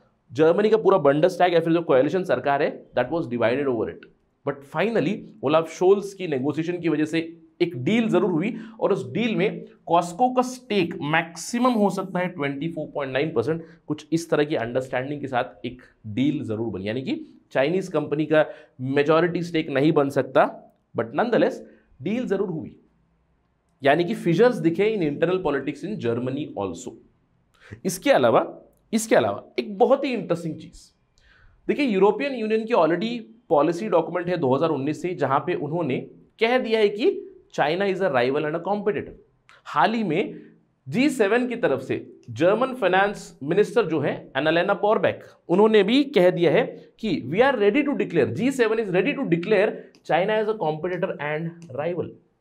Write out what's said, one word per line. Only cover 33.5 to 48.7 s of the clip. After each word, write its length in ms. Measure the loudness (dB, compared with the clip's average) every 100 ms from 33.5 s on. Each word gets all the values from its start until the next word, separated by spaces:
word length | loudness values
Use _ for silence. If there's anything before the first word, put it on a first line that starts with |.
| 2 2 -2 0
डॉक्यूमेंट 400 | 0 0 -4 -4
है 80 | 0
दो 180 | 2
हज़ार 160 | 2 0
उन्नीस 320 | -2 -4 -4
से, 120 | -6
जहां 240 | -4 0 0
पे 140 | -2
उन्होंने 440 | -4 -4 -4 -4 -4 -8 -18 _ -2
कह 180 | 0 0
दिया 220 | 0 2
है 80 | 2
कि 320 | 2 0 -2 -6 -18 _
China 320 | -2 0 0 0
is 140 | 0
a 60 | 0
rival 340 | 2 2 0 -2
and 100 | -4
a 40 |
competitor। 500 | -4 -4 -2 -4 -6 -14 _ _ _ -20 -6
हाल 260 | 0 2
ही 80 | 2
में 360 | -2 -2 -2 -8 -18 _ _ _ -6
जी 220 | 0 2
सेवन 360 | 2 2 2 0
की 80 | 0
तरफ 240 | 0 0
से 180 | -2 -6 -6 -18 -10
जर्मन 420 | 2 4 4 0
फाइनेंस 640 | 0 2 4 2 -2 -14 -10
मिनिस्टर 420 | -2 0 2 2 0
जो 140 | 0
है 140 | -2 -6 -6 -2
एनालेना 380 | 0 2 2
पॉरबैक, 480 | 0 2 2 0 -2 -12 _ 0
उन्होंने 340 | 4 6 6
भी 200 | 4 2 4 4
कह 120 | 4
दिया 200 | 6 4
है 140 | 4 0 -6 -20 _
कि 140 | -4 -4 -2
we 160 | 2
are 120 | 2 4
ready 260 | 2 2
to 120 | 0 -2
declare, 280 | 0 0 0
जी 200 | 0 -2
सेवन 340 | 0 0